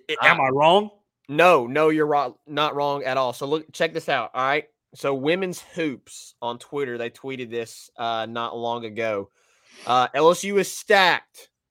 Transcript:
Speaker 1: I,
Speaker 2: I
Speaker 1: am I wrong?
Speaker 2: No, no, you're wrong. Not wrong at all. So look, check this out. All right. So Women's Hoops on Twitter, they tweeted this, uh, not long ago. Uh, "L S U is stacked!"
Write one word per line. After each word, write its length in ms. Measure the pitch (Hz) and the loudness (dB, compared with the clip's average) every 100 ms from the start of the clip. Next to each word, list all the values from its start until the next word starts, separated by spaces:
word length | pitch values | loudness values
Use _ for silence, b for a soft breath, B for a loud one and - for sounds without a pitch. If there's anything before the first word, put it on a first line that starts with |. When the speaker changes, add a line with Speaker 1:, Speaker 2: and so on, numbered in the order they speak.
| - | -6
Speaker 1:
I, 80 | 147 | 0
Speaker 2:
I 60 | 143 | 2
Speaker 1:
am 120 | 165 | 4
I 80 | 131 | 2
wrong? 420 | 139 160 196 214 _ _ _ - | 4 4 4 0 _ _ _ -6
Speaker 2:
No, 380 | 151 180 151 120 | 4 6 4 2
no, 220 | 147 156 | 2 2
you're 180 | 156 151 | 2 0
wrong. 280 | 143 127 - 151 | 0 -2 -8 -8
Not 280 | 147 151 | -2 -2
wrong 300 | 139 143 143 | -2 -2 -2
at 120 | 131 131 | -2 -2
all. 160 | 123 | -2
So 140 | 123 139 | -4 -4
look, 260 | 160 - | -4 -6
check 200 | - 165 | -4 -4
this 160 | 160 165 | -4 -2
out. 220 | 131 110 | -2 -2
All 100 | 123 | -4
right. 200 | 135 147 - _ _ | -2 -2 -4 _ _
So 200 | - 139 | -6 -4
Women's 460 | 135 147 180 185 165 - | -2 0 0 -2 -8 -14
Hoops 600 | 180 156 117 _ - - _ | -6 -6 -6 _ -20 -20 _
on 180 | 120 120 | -8 -8
Twitter, 380 | - 143 127 120 | -10 -8 -6 -6
they 140 | 117 | -8
tweeted 400 | - 135 127 117 | -10 -12 -10 -8
this, 400 | 117 113 - - - | -8 -8 -14 -20 -8
uh, 300 | 117 113 113 | -6 -4 -6
not 300 | 117 117 117 | -6 -6 -6
long 280 | 117 117 | -6 -6
ago. 460 | 113 107 113 101 98 b b b b b 120 | -8 -6 -4 -4 -8 b b b b b 0
Uh, 220 | 127 123 | 2 2
"L 160 | 139 160 | 4 4
S 120 | 175 | 4
U 140 | 202 202 | 0 -2
is 140 | 180 | -2
stacked!" 800 | - - 202 175 143 _ - - _ _ | -8 2 6 6 2 _ -20 -20 _ _